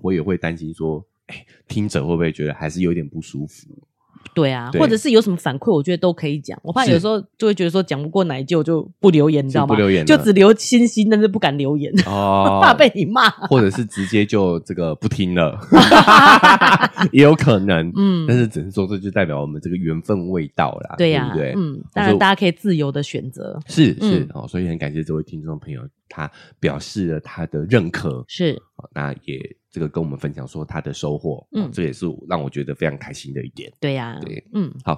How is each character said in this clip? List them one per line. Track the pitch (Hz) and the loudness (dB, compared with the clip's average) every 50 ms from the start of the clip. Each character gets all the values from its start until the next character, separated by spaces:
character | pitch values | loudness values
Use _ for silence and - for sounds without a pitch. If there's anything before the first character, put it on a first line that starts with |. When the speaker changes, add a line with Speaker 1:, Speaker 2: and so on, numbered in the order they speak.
| - | -2
Speaker 1:
我 | 92 | -2
也 | 95 85 | -2 -2
会 | 78 98 90 | -2 -2 -4
担 | 85 - 82 82 | -4 -4 -6 -8
心 | 80 78 80 82 | -8 -10 -12 -10
说， | - 80 80 78 | -6 -6 -6 -6
Speaker 2:
嗯。 | 76 - _ _ _ _ | -8 -10 _ _ _ _
Speaker 1:
哎， | - - - - _ _ _ _ - | -20 -20 -20 -20 _ _ _ _ -8
听 | - 107 104 | -6 -6 -4
者 | 104 - 82 67 | -4 -4 -4 -2
会 | 80 85 | -2 -2
不 | 82 | -2
会 | 85 80 | -2 -2
觉 | 76 - 78 | -4 -4 -8
得 | 76 71 | -8 -8
还 | - 80 76 | -8 -10 -8
是 | 78 87 | -6 -4
有 | 92 85 87 | -2 -2 -2
点 | 85 76 | -4 -6
不 | 71 - 80 | -10 -12 -14
舒 | 78 - - 69 76 | -14 -12 -12 -12 -12
服？ | - _ - - - - - _ _ _ _ _ _ _ - - - - | -12 _ -20 -20 -20 -20 -20 _ _ _ _ _ _ _ -20 -16 -6 -2
Speaker 2:
对 | 170 156 135 | 0 0 0
啊， | 131 123 120 123 | -2 -4 -8 -4
Speaker 1:
对。 | 135 170 | 0 2
Speaker 2:
或 | 311 | 2
者 | 254 220 | 2 2
是 | 220 - 294 | 0 0 4
有 | 226 220 | 4 4
什 | 220 208 | 4 2
么 | 180 | -2
反 | 170 - 156 127 | -4 -4 -6 -6
馈， | 139 - 233 190 | -4 -2 0 0
我 | 151 | 0
觉 | 139 180 | 0 -2
得 | 180 | -4
都 | 165 - 180 | 0 0 -2
可 | 170 - 165 | -2 -2 -6
以 | 147 147 151 | -6 -6 -6
讲。 | - - - - - | -8 -12 -16 -14 -10
我 | 165 170 | -6 -2
怕 | 254 262 | 0 2
有 | - - 165 | 4 2 2
时 | 180 | 2
候 | 214 220 202 196 _ _ | 0 -2 -2 -4 _ _
就 | - 220 | 0 0
会 | 214 208 | 0 2
觉 | - 180 | 2 0
得 | 170 | 0
说 | 165 190 | 0 0
讲 | 185 - 151 135 | 0 -2 -4 -6
不 | 147 160 | -6 -2
过 | 160 196 185 | 0 0 0
奶 | 165 135 135 135 | 0 -2 -6 -4
舅 | - 170 160 | 0 0 0
就 | 151 160 165 156 - - - - | 0 0 -2 -2 -2 -6 -4 2
不 | - 196 | 4 4
留 | 165 151 143 156 | 6 6 4 4
言， | 151 143 139 | 2 0 -2
Speaker 1:
是。 | |
Speaker 2:
你 | 135 | 0
知 | 131 | 0
道 | 151 143 | 0 0
吗？ | - | 2
Speaker 1:
就 | 113 | 2
不 | 104 | 2
留 | 104 98 | 4 4
言 | 95 87 | 4 2
了。 | 78 | 4
Speaker 2:
就 | 78 - | 4 4
只 | - - 214 202 | 4 4 4 6
留 | 196 190 208 220 | 6 8 8 6
星 | 214 - - 254 240 240 | 4 2 2 4 4 4
星， | 220 - 220 214 214 | 4 2 0 2 2
但 | 220 208 | 4 4
是 | 214 | 2
不 | 214 190 214 | 2 0 0
敢 | - 151 139 | -2 0 0
留 | 143 139 135 147 | 0 -2 -2 -2
言。 | 147 143 - - 190 - | -2 -2 0 0 0 0
Speaker 1:
哦。 | 90 101 101 101 98 98 98 98 - 98 98 | 0 0 0 2 2 4 4 4 4 4 4
Speaker 2:
<laughs> | - | 6
怕 | - 247 | 6 6
被 | - 302 240 - | 6 4 4 4
你 | 202 170 | 0 -4
骂。 | 156 220 254 240 214 | -2 0 2 2 2
Speaker 1:
或 | - - - 180 143 127 | 0 0 0 2 4 4
者 | 107 95 | 4 2
是 | 98 - 120 | 0 -2 -6
直 | 107 - 98 98 | -6 -6 -6 -4
接 | 92 110 104 104 | 0 0 0 0
就 | 98 117 104 98 90 85 85 | 2 2 0 2 2 0 -2
这 | - - 92 | -4 -8 -6
个 | 87 85 80 76 | -4 -4 -4 -4
不 | - - | -4 -4
听 | 110 - - 98 90 90 | -4 -2 -2 -2 0 2
了。 | 90 82 76 - - - - - 254 247 208 - - - 214 214 - 269 294 320 - | 2 2 0 -2 -6 0 4 6 6 8 8 6 6 6 8 8 8 8 8 8 8
Speaker 2:
<laughs> | 311 302 294 - 180 180 190 180 247 - - - 185 165 - | 6 6 6 6 4 4 2 2 2 -2 -2 -2 -2 2 6
Speaker 1:
也 | 131 143 | 6 8
有 | 143 160 | 8 6
可 | 151 - 143 113 98 | 4 4 2 2 2
能。 | 95 101 90 82 80 87 - | 2 0 0 0 0 -2 -2
Speaker 2:
嗯。 | - 196 196 185 170 160 | 0 2 2 2 0 0
Speaker 1:
但 | 147 120 | 0 2
是 | 123 117 | 2 0
只 | 110 - 76 | 0 -4 -8
能 | 73 98 | -8 -6
说 | 98 107 95 | -4 -4 -4
这 | 92 104 | -4 -4
就 | 95 95 101 | -6 -6 -4
代 | 92 107 95 | -2 -2 -2
表 | 80 73 71 | -2 -2 -6
我 | 73 | -6
们 | 73 73 76 | -8 -8 -10
这 | - 87 | -8 -6
个 | 87 | -6
缘 | 92 92 80 80 82 | -4 -4 -4 -4 -4
分 | - - 107 95 85 90 | -4 -4 -4 -4 -4 -4
未 | 92 87 78 71 | -4 -6 -6 -6
到 | - - 80 64 - - - - | -4 -4 -4 -4 -4 -8 -14 -10
啦， | - | -4
Speaker 2:
对 | - 175 160 156 | 0 0 2 2
啊， | 139 - - - | 0 -2 -4 -4
Speaker 1:
对 | |
不 | |
对？ | 80 71 65 - | -4 -4 -4 -4
Speaker 2:
嗯， | 202 175 151 135 135 - - - | -4 -6 -6 -8 -12 -14 -10 -4
当 | 202 208 | -2 2
然 | 190 202 | 2 2
大 | 190 196 | 4 4
家 | 190 196 | 2 2
可 | - 208 | 2 0
以 | 175 | -2
自 | 165 _ - 208 175 | -2 _ -2 0 0
由 | 151 147 139 | 0 0 -2
的 | 139 143 | -2 -4
选 | 143 - - - - 131 | -6 -6 -8 -8 -8 -10
择。 | - - - - 50 - 151 | -12 -12 -14 -12 -12 -14 -12
Speaker 1:
是， | - - - 160 - - - | -4 2 4 4 4 4 2
是， | 214 214 180 - 73 | 0 0 0 0 -2
Speaker 2:
嗯。 | 151 - | -4 -10
Speaker 1:
哦， | - 57 | -14 -12
所 | - - 90 | -8 -6 -4
以 | 92 | -4
很 | 87 82 | -4 -4
感 | 80 78 73 73 | -6 -6 -6 -6
谢 | 78 | -6
这 | 78 80 78 | -6 -6 -6
位 | 78 78 | -6 -6
听 | - - 78 | -8 -12 -14
众 | 76 80 78 | -12 -12 -12
朋 | 73 - 82 | -12 -12 -14
友， | 71 60 62 69 _ _ _ _ | -16 -14 -16 -18 _ _ _ _
他 | - - 76 73 _ - - - _ - | -12 -12 -12 -12 _ -18 -20 -20 _ -4
表 | - 78 69 | -4 -4 -4
示 | 73 - - - 107 92 | -4 -10 -10 -6 -4 -4
了 | 82 80 76 | -4 -4 -6
他 | - - - - 82 | -8 -10 -12 -10 -10
的 | 80 - 76 76 | -8 -6 -6 -2
认 | 92 120 113 87 85 | 2 2 2 0 0
可。 | - - - 80 67 62 62 | -6 -6 -6 -6 -8 -8 -12
Speaker 2:
是。 | - - - 175 160 131 - _ _ _ | -12 -8 -4 -4 -4 -4 -6 _ _ _
Speaker 1:
哦， | - - - - | -20 -20 -14 -10
那 | 76 71 71 67 - - | -8 -8 -8 -8 -10 -12
也 | - 67 65 67 - - _ _ _ | -14 -14 -12 -14 -16 -18 _ _ _
这 | - 82 | -10 -8
个 | 82 | -8
跟 | 76 - 85 82 | -6 -4 -6 -6
我 | |
们 | 76 69 | -6 -8
分 | - - 73 71 | -8 -10 -10 -10
享 | 73 65 | -10 -16
说 | 65 - 80 76 | -14 -12 -14 -12
他 | - - 80 | -10 -10 -10
的 | - 73 69 | -10 -10 -10
收 | - - 76 73 | -8 -6 -6 -6
获， | 71 - 80 71 - _ _ - | -6 -6 -8 -10 -10 _ _ -8
Speaker 2:
嗯。 | 214 196 | -8 -6
Speaker 1:
哦， | 139 | -6
这 | - - 87 | -6 -6 -6
也 | 76 | -6
是 | 64 - 92 85 71 - - | -6 -6 -8 -8 -8 -10 -10
让 | 78 90 80 | -8 -6 -6
我 | 71 67 | -6 -6
觉 | - 71 69 | -8 -8 -8
得 | 65 71 | -8 -8
非 | - - | -6 -6
常 | 78 71 | -6 -6
开 | 69 - - | -8 -14 -16
心 | 71 - - 69 69 | -18 -18 -16 -14 -12
的 | 69 - | -12 -12
一 | 64 | -14
点。 | - - 62 - _ - | -16 -18 -20 -20 _ -8
Speaker 2:
对 | - 143 135 | -6 -6 -6
啊， | 131 120 117 117 - | -6 -8 -10 -12 -14
Speaker 1:
对。 | - - - - - _ - | -14 -14 -16 -16 -16 _ -8
Speaker 2:
嗯。 | 208 180 139 - 131 - | -8 -8 -8 -10 -10 -8
Speaker 1:
好， | - 78 | -6 -6